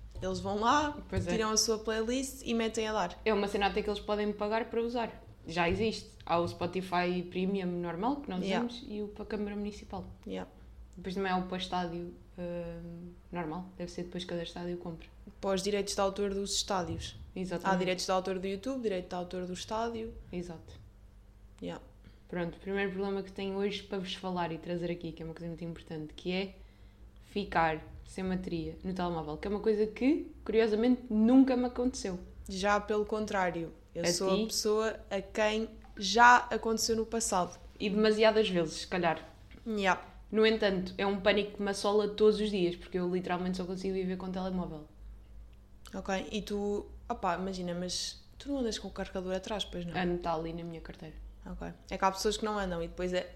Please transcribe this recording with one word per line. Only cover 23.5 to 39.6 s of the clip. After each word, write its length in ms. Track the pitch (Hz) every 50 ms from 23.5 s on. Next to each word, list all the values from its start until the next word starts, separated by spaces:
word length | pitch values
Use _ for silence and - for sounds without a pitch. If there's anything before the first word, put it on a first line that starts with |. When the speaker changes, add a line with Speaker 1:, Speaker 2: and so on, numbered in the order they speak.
| 190 196
Speaker 2:
hoje 240 | 196 208 - - -
para 160 | - - 196
vos 160 | 180 185 -
falar 380 | - - 190 185 180 170 165 165
e 60 | 160
trazer 340 | - 175 175 175 170 175 175
aqui, 180 | 170 - 165
que 120 | 156 - 165
é 40 |
uma 80 | 160 160
coisa 140 | 165 175 170
muito 160 | 170 156 175
importante, 500 | 165 170 - - - 165 156 156 151 -
que 160 | - - 180 180
é 220 | 185 196 190 - - - - - - - - - - - - - - -
ficar 560 | - - 208 202 - - 175 165 160 160 156 - - - - -
sem 180 | - - - 190 185
bateria 480 | 185 180 185 - 170 165 160 156 160 - -
no 80 | 185 185
telemóvel, 440 | 185 180 175 170 165 156 147 151
que 120 | 156 - 208
é 20 |
uma 100 | 208 202
coisa 260 | 196 220 214 202 214
que, 440 | 214 214 - 240 262 320 - - - - - -
curiosamente, 580 | - 214 220 220 226 208 214 226 247 254 240 - -
nunca 480 | 214 214 220 226 254 269 269 262 254
me 100 | 247 247
aconteceu. 520 | 247 247 - 247 254 254 - - 202 180 180 - - - - - -
Speaker 1:
Já 300 | 196 185 190 202 208 208
pelo 260 | 208 - 220 214 208
contrário, 640 | 208 226 214 214 202 214 196 185 180 170 170 165 160 - - - - -
eu 80 | 165 170
Speaker 2:
A 40 | 170 170
Speaker 1:
sou 220 | - 196 190 190
Speaker 2:
ti? 60 | - -
Speaker 1:
a 40 |
pessoa 540 | - - - - 214 214 214 220 220 208 - - -
a 100 | 196 196
quem 480 | 190 196 - - 214 214 214 220 226 220 - - - - -
já 420 | - 208 190 190 226 240 240 247 240 - -
aconteceu 460 | - 220 - 226 226 220 - - 226
no 100 | 220 220
passado. 520 | 220 - 233 220 - - 185 175 170 - - - - - -
Speaker 2:
E 100 | - 208
demasiadas 600 | 190 208 214 220 214 214 220 220 214 214 220 185
vezes, 260 | 185 175 165 156 - -
se 60 | -
calhar. 400 | - - 185 175 170 156 160 - - - - - - - -